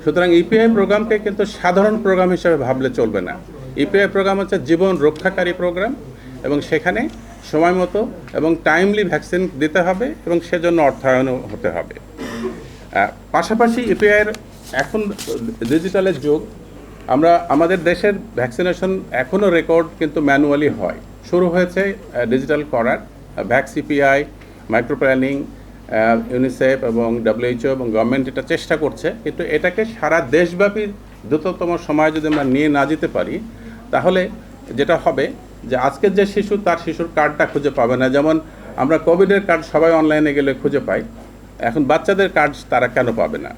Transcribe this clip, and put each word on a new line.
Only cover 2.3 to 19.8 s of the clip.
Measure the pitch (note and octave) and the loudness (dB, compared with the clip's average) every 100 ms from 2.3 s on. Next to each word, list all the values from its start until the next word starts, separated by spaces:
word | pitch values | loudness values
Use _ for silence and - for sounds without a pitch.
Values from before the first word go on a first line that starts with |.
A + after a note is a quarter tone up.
হিসেবে | F3 F3 D#3 | 2 2 2
ভাবলে | B2 C3 C3 | 0 0 0
চলবে | - A#2 G2+ | 0 0 0
না। | F2 B1+ - - - - | -4 -10 -14 -16 -12 -4
ইপিআই | D3 G3 G3 | 2 2 2
প্রোগ্রাম | G3 G3 G3 | 2 0 0
হচ্ছে | F#3+ G3 | -2 -4
জীবন | C3 E3 F#3+ F3 | 0 2 4 4
রক্ষাকারী | D3 D3+ F#3+ F#3 F3+ | 2 2 -2 0 -2
প্রোগ্রাম | F3 F3+ F3 G#3+ D4 - - - - | 0 -2 -2 -4 -4 -12 -18 -18 -10
এবং | C3+ D3 | -2 -2
সেখানে | C3+ D#3 F3+ G3+ D4 - - - - | 0 -2 0 -2 -4 -8 -18 -18 -4
সময় | D3+ E3+ | 2 2
মতো | F#3 F3+ G3+ A#3 - - | 2 0 -2 -4 -6 -8
এবং | - D3+ E3 | -2 0 0
টাইমলি | - D#3+ F#3+ G#3 | 2 2 2 2
ভ্যাকসিন | F#3+ D3+ - F3+ F#3 C#3 | 0 -2 -2 -4 -2 -2
দিতে | D3+ E3+ | 0 2
হবে | F3 F#3 B3+ D#4+ - | 0 0 -4 -6 -2
এবং | E3+ | -2
সেজন্য | E3+ F3+ E3+ E3+ | -2 -2 0 4
অর্থায়নও | C#3+ B2 C3 B2+ C3 B2+ B2 | 2 2 0 2 2 -2 -6
হতে | G#2 - | -6 -4
হবে। | E2+ E2 - | -4 -8 -12
আহ, | - - - - D2+ - - - - G2 G2+ - - | -18 -14 -12 -8 -10 -10 -16 -18 -4 0 0 -2 -4
পাশাপাশি | D#3 F3+ A3 A#3 A#3 | -2 0 2 2 2
ইপিআইয়ের | A#3 F#3 G#3 G#3 G#3 G#3+ - - - | 0 2 4 4 2 -4 -12 -20 -8
এখন | B2+ C#3 A3 G#3 - - A2+ A2+ A2+ A#2 | -4 -2 -2 -4 -6 -6 -6 -6 -6 0
ডিজিটালের | D#3 F#3 G3 F#3+ D3+ | 0 2 0 0 0
যুগ, | D3 D3+ C#3+ - - - - - - | 0 0 -2 -16 -20 -20 -20 -18 0
আমরা | C3 E3 E3+ E3+ | 2 6 4 4
আমাদের | C#3+ E3 F#3 | 2 4 2
দেশের | E3 F3 G#3 G3 - - | 2 2 0 0 -6 -4
ভ্যাকসিনেশন | B2+ - F3+ E3+ F#3+ F#3+ F#3 | -4 -2 -2 0 -2 -2 -4
এখনও | B2 B2+ F#3+ G3+ | -4 -2 2 4
রেকর্ড | E3+ D#3+ E3 | 2 4 2